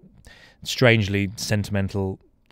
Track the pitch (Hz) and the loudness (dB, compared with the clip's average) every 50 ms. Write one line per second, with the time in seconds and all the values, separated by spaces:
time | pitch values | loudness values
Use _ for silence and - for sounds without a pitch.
0 | - - _ - - - - - - - - _ - - - - 131 117 113 110 | -20 -20 _ -20 -20 -20 -20 -20 -20 -20 -20 _ -10 -6 0 4 6 6 6 4
1 | 98 95 101 101 101 95 107 - - - 110 104 98 - 104 98 98 92 - 98 | 2 0 0 -2 -2 -4 -6 -6 -4 -2 -2 -2 -2 -2 -2 -4 -2 -2 -4 -4
2 | 95 95 98 - _ _ _ _ _ _ | -4 -4 -6 -10 _ _ _ _ _ _